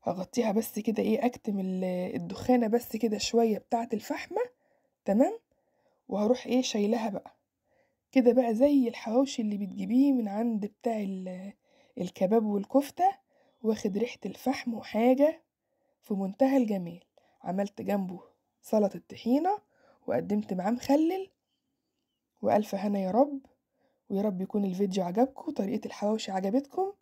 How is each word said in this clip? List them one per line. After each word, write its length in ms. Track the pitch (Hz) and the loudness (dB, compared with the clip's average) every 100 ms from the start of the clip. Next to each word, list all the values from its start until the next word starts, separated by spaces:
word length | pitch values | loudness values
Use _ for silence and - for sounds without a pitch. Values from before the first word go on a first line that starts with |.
هغطيها 500 | - 185 185 - 220 | -4 -6 -4 -2 0
بس 260 | 202 220 - | 0 -2 -4
كده 240 | 214 214 | -4 -2
إيه، 240 | 202 220 247 | 0 0 0
أكتم 340 | - - 196 | -4 -6 -6
ال-، 540 | 190 185 185 180 180 | -4 -4 -4 -4 -6
الدخانة 520 | - 175 - - 254 226 | -8 -10 -10 2 2 4
بس 300 | 233 240 220 | 0 -2 -4
كده 220 | 233 208 | -2 -2
شوية 400 | - 233 226 202 | 0 2 2 0
بتاعة 300 | _ 233 233 | _ -4 -2
الفحمة، 480 | 208 - 311 - 370 494 _ _ _ _ _ | -6 -6 -8 -6 -6 -6 _ _ _ _ _
تمام؟ 340 | - 202 302 453 _ _ _ _ _ _ _ | 0 4 4 0 _ _ _ _ _ _ _
وهروح 380 | 196 208 254 - | -4 0 0 0
إيه 160 | 247 | 0
شايلها 460 | 254 214 208 233 214 | 0 -2 0 0 -2
بقى 280 | 190 - _ _ _ _ _ _ _ _ | -6 -12 _ _ _ _ _ _ _ _
كده 200 | 269 240 | 4 6
بقى 220 | 240 240 | 8 6
زي 340 | 220 277 285 233 | 6 6 6 2
الحواوشي 540 | 220 - 233 269 - | -2 0 2 2 0
اللي 140 | 214 202 | -4 -4
بتجيبيه 560 | 202 202 190 240 277 | -6 -6 0 4 4
من 160 | 262 214 | 4 0
عند 380 | 202 240 220 202 | -2 -2 -2 -4
بتاع 340 | _ 175 220 | _ -4 -2
ال-، 520 | 196 190 185 180 196 - _ _ _ - | -4 -6 -8 -10 -14 -18 _ _ _ -10
الكباب 460 | 180 - 185 226 | -10 -2 2 4
والكفتة، 800 | 214 202 196 262 285 - 359 - _ _ _ _ | 2 -2 2 0 0 0 0 0 _ _ _ _
واخد 360 | 220 220 214 196 | -4 -2 -2 -2
ريحة 200 | 240 - 202 | -4 -6 -12
الفحم 480 | 165 - 277 - | -6 -6 -4 -6
وحاجة 680 | 220 - 214 240 262 294 320 _ _ _ _ _ _ | -8 -6 0 2 4 4 2 _ _ _ _ _ _
في 120 | _ | _
منتهى 420 | 196 190 196 269 269 | -4 -4 2 2 4
الجمال. 440 | 226 196 170 170 _ _ _ _ | 2 -2 -6 -14 _ _ _ _
عملت 400 | 180 190 202 - | -6 -4 -4 -6
جنبه 380 | 190 202 185 175 - _ _ _ | -2 -2 -2 -8 -16 _ _ _
سلطة 380 | - 220 202 175 _ | 0 2 2 -2 _
طحينة 500 | - 226 262 349 415 _ _ _ _ - | -8 0 2 2 -2 _ _ _ _ -4
وقدمت 460 | 123 170 208 208 | -4 0 -2 -2
معاه 180 | 185 180 | -4 -2
مخلل، 600 | 240 - 285 320 381 381 _ _ _ _ _ _ _ _ _ _ _ | -4 2 2 4 0 -6 _ _ _ _ _ _ _ _ _ _ _
وألف 320 | 208 208 208 | 0 2 0
هنا 240 | 196 208 202 | -4 -4 -2
يا 120 | 185 | 0
رب، 300 | 208 294 277 - _ _ _ _ _ _ | 2 2 0 -12 _ _ _ _ _ _
ويا 120 | 196 | -2
رب 180 | 214 185 | -2 -2
يكون 240 | 190 208 | -4 -2
الفيديو 400 | 202 180 202 190 | -2 0 -2 0
عجبكم 460 | 175 185 269 - - | -2 2 0 0 -10
وطريقة 360 | 302 196 208 - | -6 -4 -4 -6
الحواوشي 460 | - 208 220 214 | -6 -2 -2 -4
عجبتكم. 600 | 190 190 240 285 - 381 403 | -4 0 -2 -2 -4 -6 -6